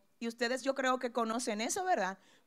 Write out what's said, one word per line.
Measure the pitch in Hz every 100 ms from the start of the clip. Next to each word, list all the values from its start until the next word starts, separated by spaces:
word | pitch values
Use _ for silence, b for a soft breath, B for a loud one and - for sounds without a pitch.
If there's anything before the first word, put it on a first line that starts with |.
| _ -
Y | 233
ustedes | 226 233 262
yo | 254
creo | 269 262 254
que | 254
conocen | 240 226 226 247 208
eso, | 240 381
¿verdad? | 370 320 185 196 b b